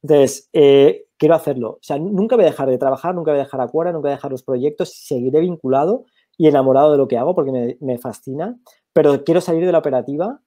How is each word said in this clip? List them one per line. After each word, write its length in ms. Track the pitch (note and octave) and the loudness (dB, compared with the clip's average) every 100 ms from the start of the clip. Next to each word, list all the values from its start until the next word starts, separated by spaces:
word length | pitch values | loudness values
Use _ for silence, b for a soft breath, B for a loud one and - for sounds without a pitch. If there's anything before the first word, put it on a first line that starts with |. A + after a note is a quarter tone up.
Entonces, 480 | D3 D3+ C3+ - _ | 2 2 2 0 _
eh, 520 | D#3+ C#3+ C#3 C#3 - - _ | 4 6 8 6 2 -10 _
quiero 180 | D#3 E3 | 2 2
hacerlo. 360 | D#3 C3 A2+ | 0 -6 -8
O 60 | - | -12
sea, 160 | - C#3+ | -10 -8
nunca 360 | E3+ G3 A3 B3 | -4 -4 0 2
voy 100 | E3+ | 2
a 40 | |
dejar 200 | C#3 C#3 | 0 -2
de 80 | B2+ | 0
trabajar, 360 | C3+ C3 E3 F3+ | -2 -2 -6 -6
nunca 160 | D#3 | -2
voy 100 | C#3+ | -2
a 20 | |
dejar 180 | C3+ C3 | -4 -6
Acuara, 300 | B2 D#3 E3+ | -4 -4 -4
nunca 160 | E3 C#3+ | -4 -6
voy 60 | |
a 20 | C#3 | -6
dejar 160 | C#3+ | -8
los 120 | C3 | -10
proyectos, 500 | - C3 C#3 D3 E3+ | -6 -4 -4 -4 -8
seguiré 460 | - - C3 B2+ D3 | -8 -8 -6 -2 0
vinculado 640 | F3+ E3+ C3 C3+ D#3 B3 - _ _ _ | -2 -4 -2 0 0 -4 -8 _ _ _
y 100 | D#3 | 2
enamorado 440 | C#3+ C3 C3 D3+ | 4 4 4 4
de 40 | D3 | 4
lo 100 | C3 | 2
que 100 | A#2+ | -2
hago 180 | C#3 F#3 | -2 -2
porque 160 | C#3 | -4
me, 260 | C3 A#2+ - | -4 -6 -8
me 160 | C#3 B2 | -8 -8
fascina, 600 | B2 - - C3+ F#3 A#3+ b b _ | -10 -14 -12 -10 -10 -12 b b _
pero 300 | - D3 C#3 C#3+ | 2 2 2 0
quiero 160 | E3+ | -2
salir 240 | F3 D#3+ F3+ | 0 -2 0
de 60 | |
la 60 | E3+ | 0
operativa 600 | D3+ C3 B2 C#3+ F#3+ C#4+ | 0 -4 -4 -6 -8 -8